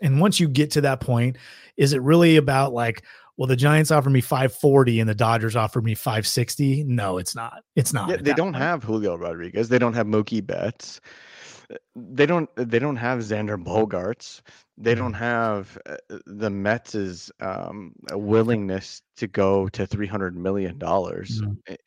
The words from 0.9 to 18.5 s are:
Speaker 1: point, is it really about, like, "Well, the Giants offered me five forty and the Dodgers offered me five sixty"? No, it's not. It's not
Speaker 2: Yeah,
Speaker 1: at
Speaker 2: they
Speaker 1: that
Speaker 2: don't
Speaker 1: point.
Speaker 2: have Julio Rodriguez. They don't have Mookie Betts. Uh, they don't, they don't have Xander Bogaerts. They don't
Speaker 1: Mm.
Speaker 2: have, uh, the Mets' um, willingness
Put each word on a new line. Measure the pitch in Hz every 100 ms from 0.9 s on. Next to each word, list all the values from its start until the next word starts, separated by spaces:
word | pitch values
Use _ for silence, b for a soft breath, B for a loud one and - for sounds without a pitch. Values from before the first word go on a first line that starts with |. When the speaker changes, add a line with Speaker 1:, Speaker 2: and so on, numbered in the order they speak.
| 131
Speaker 1:
point, | - 120 123 127 B B B -
is | 139
it | 143
really | 131 165 170 156
about, | 139 135 139
like, | 120 117 113 B B B -
"Well, | 127
the | 123
Giants | 143 156 156
offered | 156 139
me | 135
five | - 131 131
forty | - 147 139 123 113
and | 110
the |
Dodgers | 104 113 113 110 113
offered | 110 123
me | 110
five | 107 - 110 104
sixty"? | - 117 - 139 135
No, | 147 120 98 92
it's | 92
not. | 120 117 - _ -
It's | 123
not | 131 98
Speaker 2:
Yeah, | 180
Speaker 1:
at |
Speaker 2:
they | 143
Speaker 1:
that | 139
Speaker 2:
don't | 185
Speaker 1:
point. | 135
Speaker 2:
have | 151 165
Julio | 110 110 104 85
Rodriguez. | 87 85 87 92 113
They | 123
don't | 120
have | 117 107
Mookie | 107 107 113 98
Betts. | 87 92 - - - B B B B B B B
Uh, | - - 123
they | 120 131 147
don't, | 175 156 -
they | 120 117
don't | 143 131
have | 120 127
Xander | 107 104 104 104
Bogaerts. | 85 104 107 92 92 123 - - b b b -
They | 113
don't | 117 127
Speaker 1:
Mm. | 98
Speaker 2:
have, | 117 117 113 101 95 - -
uh, | - - - -
the | 104 107
Mets' | 101 101 117 - 107 95 87 - -
um, | 98 98 90 101 90 - -
willingness | 98 101 113 113